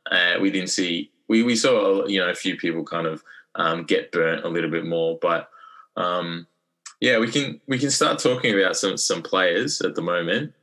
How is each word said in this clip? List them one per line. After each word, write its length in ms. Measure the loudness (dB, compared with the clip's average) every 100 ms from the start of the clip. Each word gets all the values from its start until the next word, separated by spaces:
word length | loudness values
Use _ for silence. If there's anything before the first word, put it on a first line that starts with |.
| -2
uh, 240 | 0 2 2
we 80 | 2
didn't 180 | 0 -2
see, 420 | -2 -2 -2 -6 _ 0
we, 160 | 2
we 140 | 4 2
saw, 500 | 4 4 4 2 2
you 140 | 2
know, 80 | 0
a 60 |
few 240 | 0 -4 -2
people 260 | -2 -4
kind 220 | -4 -4 -4
of, 180 | -6 -12 -20 _
um, 300 | -2 0 0
get 280 | 0 0 0
burnt 320 | 0 0 0
a 40 | -2
little 220 | -2 -2
bit 140 | -2
more. 340 | -2 -2 -2 0
But, 260 | 0 0 -4 -18 -20 -20 -14 -4
um, 500 | -2 -2 -4 -8 -12 _ _ _ -18 -4
yeah, 160 | 2 2
we 120 | 2
can, 280 | -2 -4 -8 -4
we 120 | -2
can 120 | 0
start 280 | 0 0 2
talking 420 | 0 2 2 2
about 160 | 2 0
some, 220 | -2 -2
some 240 | -2 -2
players 580 | -2 0 2 2 0 -2
at 140 | -2
the 80 | -2
moment. 500 | -2 -2 0 -2 -4 -12